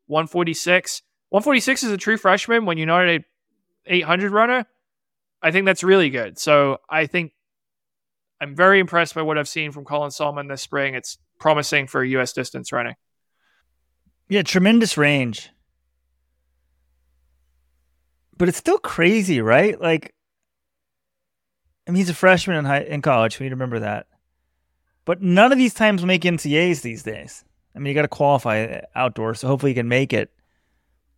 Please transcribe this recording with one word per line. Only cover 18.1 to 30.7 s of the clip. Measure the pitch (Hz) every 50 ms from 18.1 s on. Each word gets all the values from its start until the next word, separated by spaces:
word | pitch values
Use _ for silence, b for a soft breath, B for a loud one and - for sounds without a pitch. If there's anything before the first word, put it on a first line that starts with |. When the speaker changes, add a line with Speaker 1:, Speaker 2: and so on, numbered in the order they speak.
| _ _ _ _ _ -
Speaker 2:
But | 180 180
it's | 175 -
still | - 330 381 427
crazy, | - - - - 170 175 214 226 196 185 160 123
right? | 110 110 117 143 190 214 - -
Like, | 180 165 165 156 - - _ _ _ _ _ _ _ _ _ _ _ _ _ _ _ _ _ _ _ _ _ _ _ _ _ _ _ _ _ _ _ _ _ _ _
I | -
mean, | 175 190
he's | 196 180
a | 160
freshman | - - 185 185 170 - 190 175
in | 156 143
high, | 139 143 151
in | 143 - 151 143
college. | 135 156 135 117 113 110 - -
We | 135
need | 135
to | 131
remember | 127 131 123 120 113
that. | 107 104 104 - - _ _ _ _ _ _ _ _ _ _ _ _ _ _ _ _ _ _ _ _
But | - 175 175
none | 190 180 175 190 220 254
of | 277 262
these | 254 233 -
times | - 220 214 202 185 175
make | 180 185 180 165
N | 180 170 156
C | - 147 143
As | 156 175 180 170 135
these | - 120 113 -
days. | - 110 107 98 76 - - - _ _ _ _ _ _ _
I | -
mean, | 139 143
you | 139
gotta | 151 147 135
qualify | - - 147 143 143 131 - 120 107 110 107 - - - - - _
outdoors, | - 131 127 - - 110 113 110 -
so | - 127
hopefully | 139 131 139 139
he | 123
can | 123 117 117
make | 120 127 139 131
it. | 123 104 104 - _ _ _ _ _ _ _ _